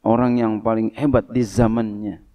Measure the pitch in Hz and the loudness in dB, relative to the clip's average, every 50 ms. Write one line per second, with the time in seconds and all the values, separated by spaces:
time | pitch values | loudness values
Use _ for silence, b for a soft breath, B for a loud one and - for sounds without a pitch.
0 | _ 101 113 120 123 123 120 120 117 113 107 104 107 113 113 110 113 107 - - | _ 2 2 2 2 2 2 2 0 0 -2 -2 -2 -2 0 0 -2 -4 -4 -2
1 | 143 151 131 120 104 - 113 123 120 101 98 101 120 110 110 117 113 107 104 104 | -2 2 2 2 0 0 -2 -2 -2 -2 2 2 2 2 2 -2 -4 -4 -6 -8
2 | 107 104 90 - - _ _ | -8 -10 -10 -10 -16 _ _